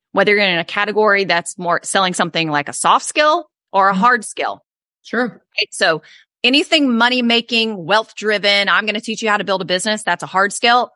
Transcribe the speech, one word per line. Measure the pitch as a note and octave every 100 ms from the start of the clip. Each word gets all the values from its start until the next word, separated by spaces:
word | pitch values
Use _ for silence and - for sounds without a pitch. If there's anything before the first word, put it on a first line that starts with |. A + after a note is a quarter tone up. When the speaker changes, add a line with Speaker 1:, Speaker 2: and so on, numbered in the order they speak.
| _
Speaker 1:
whether | G3 G3
you're | G#3
in | G3 E3+
a |
category | E3+ G#3 G#3 G#3 G#3+ G3
that's | F#3 E3+ - -
more | F3 E3
selling | - G3 F#3
something | F3 E3+ F3 D#3+
like | D3 C#3+
a |
soft | - E3+ A3 -
skill | D#4+ D4+ E4+ - _ _
or | G3 G3
a |
Speaker 2:
Mm-hmm. | F#3+
Speaker 1:
hard | A#3+ A#3+
skill. | - - A#2+ G2 _ _ _ _
Speaker 2:
Sure. | - A3 A#3 - _ -
Speaker 1:
Right? | G#3+
So | - F#3+ D#3 - - _ _
anything | A#3+ C#4+ - D#4+ C4+ A3+
money | A#3+ B3+
making, | A#3 A#3 A#3 A#3 A3 G3+
wealth | D#3+ G#3+ G#3+
driven, | - G#3 G#3 G3+ G3+ G3
I'm | F3+ G#3+
gonna | G#3
teach | A#3 A3
you | A3
how | G#3
to |
build | F#3+ F#3+
a | F3
business. | F3+ G#3+ G#3+
That's | - F3
a | D3
hard | F#3 G3
skill. | - A#3+ B3 A3+